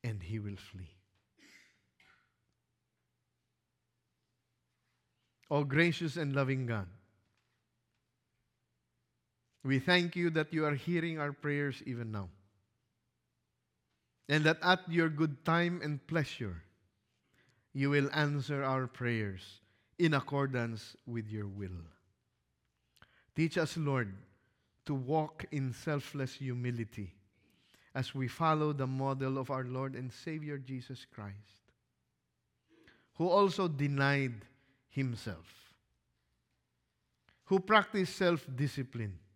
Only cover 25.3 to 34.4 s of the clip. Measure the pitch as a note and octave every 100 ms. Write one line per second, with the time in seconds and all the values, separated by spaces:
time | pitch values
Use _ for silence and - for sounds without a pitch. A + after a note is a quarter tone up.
25.3 | - - D3 C3 A#2 - D3 - C#3+ C3
26.3 | - C3+ B2 B2 A#2+ A2 - F#2 - _
27.3 | _ _ _ _ _ _ C3+ B2+ C#3 B2+
28.3 | - D#3+ D#3 D3+ C#3+ C3 C3 C3+ C3+ C3+
29.3 | C3+ B2+ C3 B2 B2+ C3+ B2+ B2+ - -
30.3 | D#3 D3+ C#3+ C3 C3 A#2+ B2+ - - G#2
31.3 | G2+ - _ _ _ _ _ _ _ _
32.3 | _ _ _ _ _ - _ _ - F3
33.3 | F#3+ G3 F#3+ F3+ C#3 C#3+ C#3 C#3 C#3 C3+
34.3 | A2